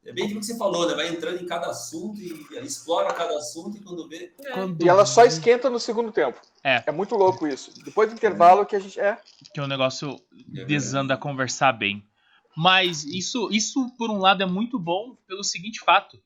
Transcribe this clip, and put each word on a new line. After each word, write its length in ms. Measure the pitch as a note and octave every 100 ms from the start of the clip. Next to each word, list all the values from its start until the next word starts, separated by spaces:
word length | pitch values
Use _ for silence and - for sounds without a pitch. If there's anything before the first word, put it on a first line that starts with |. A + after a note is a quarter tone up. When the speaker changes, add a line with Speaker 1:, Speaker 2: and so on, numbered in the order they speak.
| -
Speaker 1:
é 80 |
bem 100 | F3 G#3
aquilo 140 | G#3+
que 60 | -
você 120 | A#3
falou, 300 | G3+ F3 E3
né? 60 | C#3+
Vai 140 | E3
entrando 320 | E3 D#3+ F3
em 40 | F3
cada 220 | E3+ E3+
assunto 540 | - - E3 G#3+ G3+
e 260 | F3 D#3 - B2 C#3+
explora 480 | - D3+ F3 -
cada 220 | - E3+ D3+
assunto 380 | - E3 G3 G#3
e 40 |
quando 260 | F3+ F3 D3+
vê 240 | E3 - _
Speaker 2:
É. 120 | C#4
Speaker 3:
Quando 300 | B3 F#3+ D#3+
Speaker 4:
E 40 | E3+
ela 180 | F#3 G#3
só 160 | -
Speaker 3:
vê 40 | A#3+
Speaker 4:
esquenta 420 | E3 A#3 A#3+ C4
no 100 | A#3+
segundo 320 | - A3 A#3
tempo. 260 | F#3+ C#3 - _ _
Speaker 3:
É. 200 | C#3 B2 C3
Speaker 4:
É 60 |
muito 240 | D3 G3+ A3+
louco 300 | F#3 F#3 D#3
isso. 240 | C3 - -
Depois 260 | - - A3
do 60 | A3+
intervalo 500 | A3 - E3+ F#3+ G3+
que 100 | G#3
a 40 |
gente, 180 | G3 -
é. 180 | - A3+ _ _ -
Speaker 3:
Que 60 | -
é 40 |
um 40 | C#3
negócio 420 | C#3 C3 C3 D3
Speaker 1:
É 260 | B2 _ -
verdade. 280 | - D3 B2+
Speaker 3:
desanda 480 | D3 B2 C3+ C3+ C3
a 20 |
conversar 560 | D3 C3+ B2+ - C3+
bem. 320 | A#2 G#2 G#2 _ _ _ _ _ -
Mas 480 | F3 F#3 F#3 D#3
isso, 460 | D3 F#3 F3+ B3 G3
isso, 400 | G#3+ G#3+ C#4+ B3 _
por 120 | A3+
um 80 | G#3
lado, 240 | F#3+ G3
é 40 | F#3+
muito 340 | F#3 A#3 B3
bom 360 | E3 F3+ A#3+ A3 _
pelo 160 | F#3+
seguinte 360 | G3+ E3 G3+ A3
fato. 360 | - F#3 - -